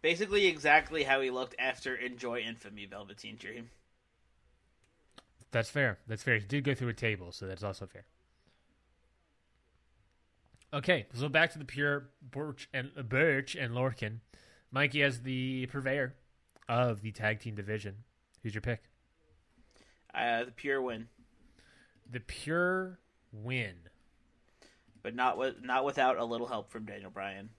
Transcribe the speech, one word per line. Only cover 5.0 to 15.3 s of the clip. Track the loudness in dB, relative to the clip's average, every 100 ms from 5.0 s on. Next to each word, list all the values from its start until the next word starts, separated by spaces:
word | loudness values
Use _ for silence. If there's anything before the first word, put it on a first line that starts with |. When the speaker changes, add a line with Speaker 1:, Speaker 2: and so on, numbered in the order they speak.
| _ -20 _ _ -4
Speaker 2:
That's | -2 -2
fair. | 0 0 0 -8
That's | -6
fair. | 2 2
He | 2
did | -2
go | 0
through | -2 -2
a |
table, | -2 -2 -2 -6
so | -10 -10
that's | -6
also | -6 -6 -12
fair. | -16 -20 _ _ _ _ _ _ _ _ _ _ _ _ _ _ _ _ _ _ _ _ _ _ _ _ -20 _
Okay, | -4 2 2 2
so | -4 2
back | 4 4
to | 2
the | -10
Pure, | 0 2 2 -4 _
Burch | -12 -8 -6 -8 -8
and, | -6 -6 -8
uh, |
Burch | 0 4 6 4 0 -4
and | -2 0
Lorcan. | 0 0 -6 -6 _ -20 -20 -20 _
Mikey, | 0 2 4
as | 2 2
the | -4